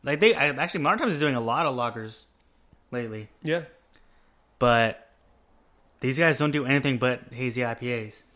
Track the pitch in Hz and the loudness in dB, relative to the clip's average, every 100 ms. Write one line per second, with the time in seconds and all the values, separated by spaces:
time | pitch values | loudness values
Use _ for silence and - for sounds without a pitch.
0 | 135 151 214 214 147 135 170 180 143 220 | -2 4 4 4 2 0 -4 0 0 2
1 | 254 151 151 127 113 131 160 123 120 113 | 0 0 0 0 0 0 0 0 -4 -6
2 | 110 - _ _ _ _ _ _ _ 123 | -12 -16 _ _ _ _ _ _ _ -8
3 | 117 107 107 _ 151 170 151 _ _ _ | -8 -10 -14 _ -4 -4 -4 _ _ _
4 | _ _ _ _ _ _ 120 117 113 - | _ _ _ _ _ _ 4 4 2 -2
5 | - _ _ _ _ _ _ _ _ _ | -20 _ _ _ _ _ _ _ _ _
6 | 127 135 165 147 151 147 127 143 139 123 | -4 2 2 2 0 0 0 2 2 0
7 | 123 123 - 120 127 120 120 117 123 120 | 0 -2 -8 -6 -6 -2 -4 -4 -6 -6
8 | 107 - _ | -8 -16 _